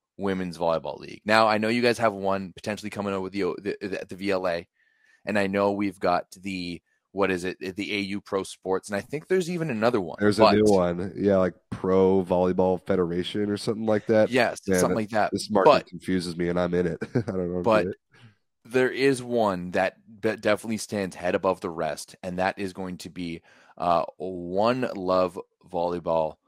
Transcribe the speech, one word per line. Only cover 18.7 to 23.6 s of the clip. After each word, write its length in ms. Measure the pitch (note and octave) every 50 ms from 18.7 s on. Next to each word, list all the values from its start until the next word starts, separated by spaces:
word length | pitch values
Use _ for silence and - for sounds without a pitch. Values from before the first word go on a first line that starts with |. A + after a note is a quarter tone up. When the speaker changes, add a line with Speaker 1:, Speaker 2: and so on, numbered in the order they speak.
| A#2 B2+ B2+ A#2
Speaker 1:
is 320 | F2 A#2 C3+ C#3 C3+ B2
one 480 | B2 A#2+ A#2+ A#2 A2 G2+ F#2 F2 F2 F2+
that, 240 | F2+ F#2+ F#2 F#2 - _ _ A2 A2+ G2+
that 220 | - A2 G#2 F2+
definitely 340 | G2+ G#2+ G#2 F#2+ - A2+ A2
stands 400 | G2+ - - G#2+ G2+ G2 F2+ -
head 180 | - E2+ F2+ F#2+
above 280 | F#2 F2 F#2+ F2+ -
the 80 | - F2+
rest, 440 | D#2+ E2 D#2+ D2+ D2 - - - - -
and 160 | - F#2 F2+ F2+
that 200 | F#2 F#2+ - -
is 160 | G2+ F#2 F2+
going 240 | F#2+ F#2 F#2 F2+ -
to 100 | - F2+
be, 320 | - F2+ F2 E2+ E2 E2 _ _ _ _